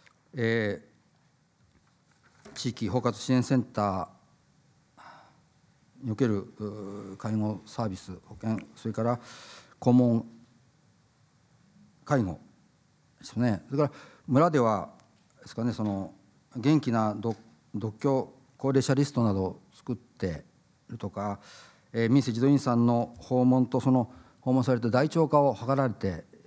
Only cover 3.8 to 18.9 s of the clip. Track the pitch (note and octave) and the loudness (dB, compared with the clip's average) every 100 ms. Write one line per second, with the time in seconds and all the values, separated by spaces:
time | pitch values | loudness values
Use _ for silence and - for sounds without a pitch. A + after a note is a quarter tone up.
3.8 | G#2 F#2+ - - _ _ _ _ _ _ | -2 -2 -8 -12 _ _ _ _ _ _
4.8 | _ - - - - _ _ _ _ _ | _ -20 -20 -20 -20 _ _ _ _ _
5.8 | _ _ B2+ G#2+ B2+ G2+ - - G#2+ G#2 | _ _ -8 -2 0 0 -4 -12 -12 -10
6.8 | G2 G2+ G2 G2 A2 A2 G#2+ G2 - - | -12 -14 -14 -10 -4 -2 -2 -4 -10 -8
7.8 | A2+ F#2 - F2+ - - A2 A2 - - | -6 -6 -12 -16 -18 -12 -6 -6 -8 -12
8.8 | A#2 A2 A#2 A#2+ - - - - - _ | -8 -4 -2 -4 -6 -20 -20 -20 -20 _
9.8 | B2+ B2 B2 A#2 - - - _ _ _ | 4 6 6 2 -2 -12 -20 _ _ _
10.8 | _ _ _ _ _ _ _ _ _ _ | _ _ _ _ _ _ _ _ _ _
11.8 | - _ - C#3+ G2 E2 - _ _ _ | -20 _ -2 0 0 -6 -14 _ _ _
12.8 | _ _ _ _ - A2 A#2+ G2 - C#3 | _ _ _ _ -10 -2 -2 -2 -4 -2
13.8 | D3 - - - - C3 E3+ D3+ A#2 G2+ | -2 -4 -20 -18 0 4 4 4 2 2
14.8 | - - _ _ _ _ - - A#2+ G#2+ | -4 -14 _ _ _ _ -14 -6 -4 -2
15.8 | G#2+ G2 F#2 - _ _ _ B2+ B2 D#3 | -4 -4 -8 -14 _ _ _ -4 0 2
16.8 | C#3 A#2 A2 G#2+ A2+ A2 - _ _ G#2 | 2 0 0 -2 -6 -8 -12 _ _ -8
17.8 | G#2+ - C#3+ C3 - - _ _ C3+ C3+ | -8 -4 0 0 -2 -10 _ _ 0 2
18.8 | B2+ | 2